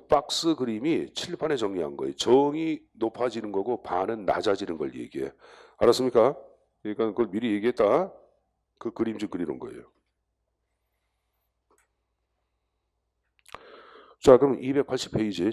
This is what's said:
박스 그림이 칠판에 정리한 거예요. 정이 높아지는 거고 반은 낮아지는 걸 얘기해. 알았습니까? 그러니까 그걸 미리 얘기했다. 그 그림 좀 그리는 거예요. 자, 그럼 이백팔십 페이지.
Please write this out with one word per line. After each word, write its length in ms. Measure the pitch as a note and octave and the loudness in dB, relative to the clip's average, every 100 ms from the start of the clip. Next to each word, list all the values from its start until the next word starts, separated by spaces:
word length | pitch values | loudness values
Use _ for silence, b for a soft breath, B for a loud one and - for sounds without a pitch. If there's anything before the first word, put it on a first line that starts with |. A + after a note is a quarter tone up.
| - | 0
박스 480 | D3 - - E3 | 0 0 -4 -2
그림이 600 | D3 B2 G#2+ D3+ B2+ C#2 | -2 -2 -4 -2 -2 -4
칠판에 420 | - - E3+ D#3 C#3 | -8 -10 -6 -4 -2
정리한 400 | G#2 F#2 D2+ C#2+ | -2 -2 -6 -6
거예요. 180 | C2+ | -8
정이 680 | C#2+ - C3 C#3+ D#3 D#3+ D3+ _ | -4 4 6 6 0 -4 -4 _
높아지는 600 | - A2+ - B2+ A2+ G#2 | -6 -6 -2 -4 -4 -6
거고 300 | G2 G2+ A#2+ | -4 -4 -6
반은 440 | - F2+ G2 A2+ F2+ | -4 -4 -2 -4 -2
낮아지는 500 | - G#2 G2 F#2 D#2+ | 0 0 -2 -4 -6
걸 180 | C#2 | -8
얘기해. 380 | B1 A#1 C#2 C2+ - B B B B | -8 -12 -8 -10 -12 B B B B
알았습니까? 580 | A2 A2+ B2+ A#2 A#2+ D3+ - _ _ _ | 4 6 4 4 4 2 -14 _ _ _
그러니까 240 | G#2+ G#2 A2 | -8 -4 -4
그걸 240 | G2+ A2+ | 0 -2
미리 240 | G2 A#2+ | -2 -2
얘기했다. 580 | G#2 A2+ - G#2 C#3 F#3 - _ _ _ _ _ _ | 0 0 2 2 4 0 -8 _ _ _ _ _ _
그 140 | A#2 | -10
그림 240 | - A2+ G#2+ | -4 -4 -4
좀 140 | G#2 | -8
그리는 280 | F2+ E2 C2 | -6 -6 -8
거예요. 320 | A#1+ A#1 - _ _ _ _ _ _ _ _ _ _ _ _ _ _ _ _ _ _ _ _ _ _ _ _ _ _ _ _ _ _ _ _ _ _ _ - B B B B B B B | -10 -16 -20 _ _ _ _ _ _ _ _ _ _ _ _ _ _ _ _ _ _ _ _ _ _ _ _ _ _ _ _ _ _ _ _ _ _ _ -20 B B B B B B B
자, 160 | - B2+ | 8 8
그럼 260 | C#3 A2+ | 8 0
이백팔십 500 | B2+ C#3 C3 B2+ - | -2 -2 -2 -6 -4
페이지. 380 | A2 G#2+ F2+ G2 | -2 -2 -2 -2